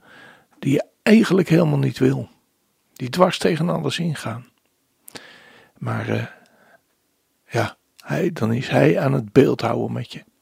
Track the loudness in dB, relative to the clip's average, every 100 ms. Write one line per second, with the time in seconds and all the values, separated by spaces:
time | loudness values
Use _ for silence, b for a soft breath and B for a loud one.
0 | b b b b b _ -2 -2 -2 _
1 | 4 4 6 2 2 2 2 2 -2 0
2 | 0 0 -6 _ _ _ _ _ _ -14
3 | -8 0 0 2 -2 0 -2 -2 -4 -4
4 | -4 -6 -8 -10 -14 _ _ _ _ _
5 | B B B B B B B _ -8 -6
6 | -4 -4 -6 b b b b b _ _
7 | _ _ _ _ _ -4 -4 -8 _ _
8 | -8 -4 -4 -2 -2 -2 -2 2 4 2
9 | 0 -2 2 4 4 2 -2 -2 -4 -6
10 | -10 -14 -20 _